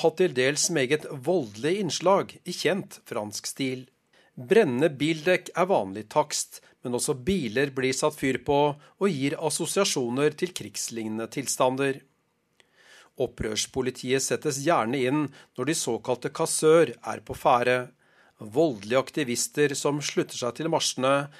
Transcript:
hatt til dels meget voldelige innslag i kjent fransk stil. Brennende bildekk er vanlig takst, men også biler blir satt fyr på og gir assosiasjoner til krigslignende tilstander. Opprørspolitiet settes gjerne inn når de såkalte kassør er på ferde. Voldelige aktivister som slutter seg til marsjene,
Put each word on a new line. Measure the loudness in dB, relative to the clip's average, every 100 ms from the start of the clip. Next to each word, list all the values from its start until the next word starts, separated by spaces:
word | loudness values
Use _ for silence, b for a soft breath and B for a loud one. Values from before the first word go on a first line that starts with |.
| 2
hatt | 2
til | 0 2
dels | 0 2 0
meget | 0 2 0 -2
voldelige | -6 0 0 -2 -4 -2 0
innslag | -2 0 4 4 2 -8 -10
i | -2
kjent | 0 0 -4 -16
fransk | -8 -6 -6 -8 -10
stil. | -4 -4 -4 -12 _ _ b b -16
Brennende | 2 4 4 4 2
bildekk | 2 -2 0 2 2 0
er | -2 2
vanlig | 2 0 -6 0
takst, | 0 0 -4 -6 -12 b b
men | -4 -2
også | -2 -2 0
biler | 0 0 0 0 0
blir | -2 0
satt | -2 0
fyr | -2 -2 0
på | 2 2
og | 0 -12 _ -2
gir | 0 -2 -2
assosiasjoner | -2 -2 -2 0 0 0 -2 2 0 0
til | -6 -6
krigslignende | -10 -8 -8 -6 -6 -6 -6
tilstander. | -6 -6 2 2 2 -2 -2 -10 _ _ _ _ _ b b b b b -6
Opprørspolitiet | -6 -4 -4 -4 -4 -2 -4 -4 -2 0
settes | 0 -2 -2 -2 2
gjerne | 2 2 0
inn | 0 0 -2 B B -6
når | -4
de | -2
såkalte | -2 -4 -2 -4 -4 -4
kassør | -2 2 6 6 6 0
er | -8 -8
på | -10 0
ferde. | 4 4 4 2 -2 _ b b b _
Voldelige | -4 2 2 0 0 0
aktivister | 0 -4 -2 -2 -4 0 0 0
som | -2 -2
slutter | -2 -4 -4 -4
seg | -6 -4
til | -2
marsjene, | 0 0 0 2 2 0